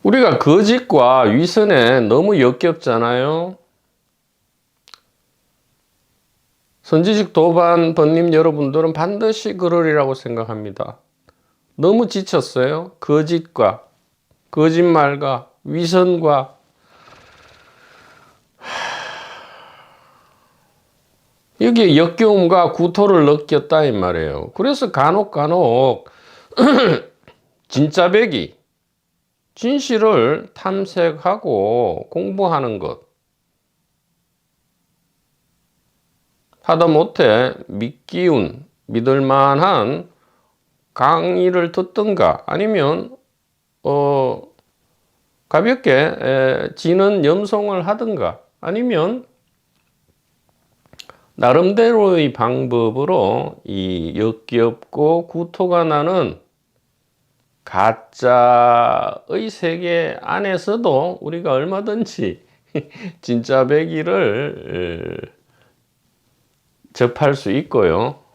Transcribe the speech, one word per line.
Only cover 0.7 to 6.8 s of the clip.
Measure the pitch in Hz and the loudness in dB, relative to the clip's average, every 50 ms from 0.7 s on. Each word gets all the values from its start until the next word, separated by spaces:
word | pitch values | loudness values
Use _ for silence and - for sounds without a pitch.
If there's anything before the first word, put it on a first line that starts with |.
| 240 247 247 - 185 143 123 123 131 131 | 2 0 -2 0 2 4 4 6 4 4
위선에 | 123 107 107 131 170 170 - 226 208 208 180 135 117 117 131 131 | 4 2 2 2 0 0 0 0 2 4 4 4 4 4 4 2
너무 | 117 104 113 143 175 208 208 160 | 2 2 2 2 2 2 2 4
역겹잖아요. | 123 123 123 - - 170 165 165 - 135 117 113 117 117 123 123 131 147 156 165 170 185 185 _ _ _ _ _ _ _ _ _ _ _ _ _ _ _ _ _ _ _ _ _ _ _ _ _ _ _ - _ _ _ _ _ _ _ _ _ _ _ _ _ _ _ _ _ _ _ _ _ _ _ _ _ _ _ _ _ _ _ _ _ _ _ _ _ | 4 2 2 2 -2 -2 -2 -2 -4 -2 -2 0 0 0 -2 -2 -2 -2 -4 -4 -6 -10 -12 _ _ _ _ _ _ _ _ _ _ _ _ _ _ _ _ _ _ _ _ _ _ _ _ _ _ _ -20 _ _ _ _ _ _ _ _ _ _ _ _ _ _ _ _ _ _ _ _ _ _ _ _ _ _ _ _ _ _ _ _ _ _ _ _ _